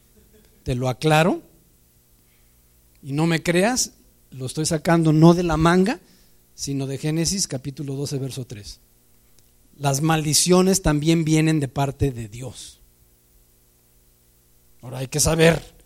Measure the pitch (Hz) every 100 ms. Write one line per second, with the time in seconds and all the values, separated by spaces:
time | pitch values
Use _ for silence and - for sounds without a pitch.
0 | _ _ _ _ _ _ - 123 127 123
1 | 156 156 165 339 - _ _ _ _ _
2 | _ _ _ _ _ _ _ _ _ _
3 | 151 139 170 165 - 175 202 254 - -
4 | _ _ _ 135 131 - 156 160 165 170
5 | 160 156 165 175 180 156 165 180 190 311
6 | - _ _ _ _ - - 139 135 135
7 | 156 160 165 196 - 131 143 135 143 135
8 | 143 143 131 127 123 104 92 - _ _
9 | _ _ _ _ _ _ _ - 143 139
10 | 160 160 156 143 170 180 185 190 160 147
11 | 151 165 156 156 160 156 139 143 139 131
12 | 139 120 110 113 131 95 - - _ _
13 | _ _ _ _ _ _ _ _ _ _
14 | _ _ _ _ _ _ _ _ 120 127
15 | 131 151 151 160 165 160 - -